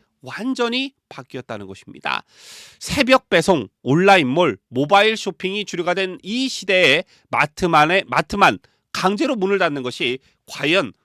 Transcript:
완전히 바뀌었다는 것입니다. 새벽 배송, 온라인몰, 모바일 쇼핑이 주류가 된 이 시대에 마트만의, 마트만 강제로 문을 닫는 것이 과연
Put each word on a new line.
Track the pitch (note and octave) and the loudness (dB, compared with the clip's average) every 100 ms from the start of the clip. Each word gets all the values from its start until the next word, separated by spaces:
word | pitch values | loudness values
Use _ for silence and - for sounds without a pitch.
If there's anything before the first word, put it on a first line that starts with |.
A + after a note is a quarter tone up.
| _ _ | _ _
완전히 | B2 D3 B3 B3+ A#3 B3 C4+ - _ | -16 -8 -6 -4 -2 -2 -6 -10 _
바뀌었다는 | - B2 B2+ B2 G#2+ F#2+ | -20 -14 -14 -12 -12 -12
것입니다. | F#2+ - - - - - _ - - - _ | -18 -20 -10 -6 -6 -8 _ -20 -20 -20 _
새벽 | - F3 B3 C4 - | -6 -2 2 2 2
배송, | F3+ E3 E3 G2 _ | 0 2 0 -2 _
온라인몰, | B2 D3+ G3 F#3+ B2+ D3+ E3+ F#2+ _ | -2 2 6 6 4 2 0 -2 _
모바일 | B2 D3 G3 A3 A3 | -4 2 4 4 0
쇼핑이 | G3+ - F#3 G#3 | -6 -6 -6 -6
주류가 | G3 F3 E3+ | -6 -6 -4
된 | F3+ F#3+ F3 | -4 -6 -8
이 | F3+ A#3+ C4 | -8 -4 -4
시대에 | - F#3 F#3 D#3+ D3 - _ _ | -6 0 4 4 2 -2 _ _
마트만의, | A#2+ D3 - F3+ D#3+ D3+ F#3+ - | -2 -2 -2 2 4 4 2 0
마트만 | C#3 - G3+ F3 G2+ _ _ _ | -2 -2 2 2 2 _ _ _
강제로 | - F#3 G#3 C#4 C4+ | -4 -2 0 -2 -2
문을 | F#3+ G3 | 0 0
닫는 | E3+ C#3+ | 0 -2
것이 | B2 - C3 C3 _ _ - | -8 -4 -4 -4 _ _ -18
과연 | - D3 F#3 B2 - | -6 -2 0 -2 -10